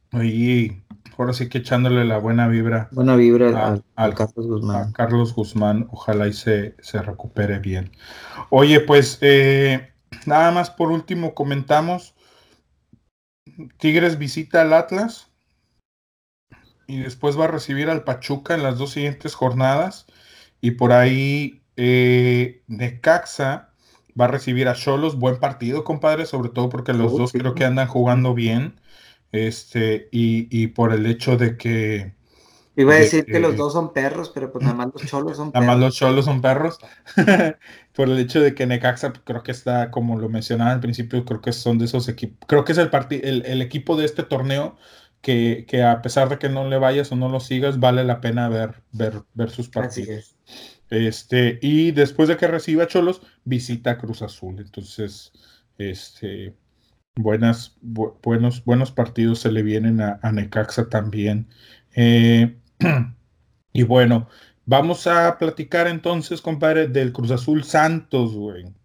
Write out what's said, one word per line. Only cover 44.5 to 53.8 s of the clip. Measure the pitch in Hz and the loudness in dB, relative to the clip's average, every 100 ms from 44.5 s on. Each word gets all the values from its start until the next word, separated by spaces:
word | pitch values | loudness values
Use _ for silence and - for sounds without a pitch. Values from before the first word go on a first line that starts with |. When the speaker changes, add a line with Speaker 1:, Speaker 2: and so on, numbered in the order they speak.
| 139 147 - _ - _ _ | -4 -6 -10 _ -20 _ _
Speaker 1:
que, | - 120 117 113 - | -2 0 0 -2 -4
que | 127 | 2
a | 120 117 | 4 2
pesar | 120 139 135 | 0 0 0
de | 143 | 0
que | 139 | -4
no | 135 135 | -4 -2
le | 135 | 0
vayas | 131 139 143 | 2 0 -2
o | 127 | -4
no | 127 | -4
lo | 131 | -4
sigas, | 123 127 139 135 | -4 -4 -2 2
vale | 127 127 | 2 2
la | 127 120 | 0 -2
pena | 123 120 120 | -2 -2 -2
ver, | 113 110 - _ | -2 -4 -10 _
ver, | 110 110 104 - 117 | -6 -6 -6 -12 -8
ver | 113 | -8
sus | - 117 | -8 -8
Speaker 2:
Así | |
Speaker 1:
partidos. | 117 113 101 101 | -6 -6 -8 -12
Speaker 2:
es. | 107 - _ _ - - _ _ | -14 -16 _ _ -20 -20 _ _
Speaker 1:
Este, | 113 113 110 - 127 120 120 | -2 -2 -4 -2 2 2 0
y | 139 151 165 | 0 2 2
después | 147 143 - 156 | 2 2 4 2
de | 165 | 2
que | 170 | 0
reciba | 160 - 156 165 | -2 -2 0 2
Xolos, | 185 175 185 _ _ 127 | 2 0 -2 _ _ -6
visita | 127 123 117 | -6 -4 -6